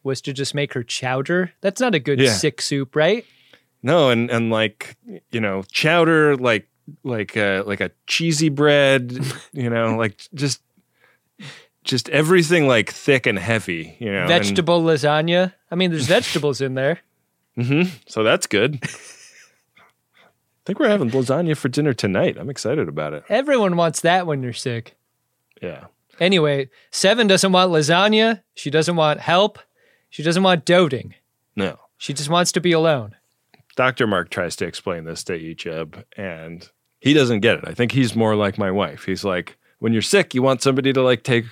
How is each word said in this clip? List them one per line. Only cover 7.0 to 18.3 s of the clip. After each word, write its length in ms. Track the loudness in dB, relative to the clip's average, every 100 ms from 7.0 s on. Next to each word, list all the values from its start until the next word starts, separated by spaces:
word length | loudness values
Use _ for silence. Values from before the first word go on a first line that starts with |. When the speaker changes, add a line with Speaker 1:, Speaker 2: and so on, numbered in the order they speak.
Speaker 2:
like 340 | -8 -6 -4 -2
a, 240 | 0 0
like 180 | -2 -4
a 120 | -6 -8 -6
cheesy 420 | -2 0 0 0
bread, 720 | 2 4 4 4 2 0 -6 -8 -8
Speaker 1:
<laughs> 160 | -12
Speaker 2:
you 160 | -6 -4
know, 280 | -2 -2 -2
like, 220 | -4 -6 -16
just, 280 | -6 -6 -6 _ _ _ _ _ _ _ _ -20 -20 _ _
just 260 | -4 -4 0
everything, 580 | 0 4 4 4 4 4
like, 220 | 4 2
thick 360 | -2 2 2 2
and 100 | -2
heavy, 580 | -2 -2 -2 -8 -8 -10
you 120 | -6
know, 100 | -2
and 80 | 2
Speaker 1:
Vegetable 520 | 2 2 0 2 2
lasagna. 720 | 2 2 2 0 0 0 0 -6 _
I 60 | -2
mean, 160 | -2
there's 160 | 0 0
Speaker 2:
<laughs> 100 | 0
Speaker 1:
vegetables 420 | 0 -2 -2 -2
in 140 | -4
there. 280 | -2 -2 -4 _ _ _ _ _ -6
Speaker 2:
Mm-hmm. 320 | 0 2 0 -4 _
So 160 | 0
that's 240 | 2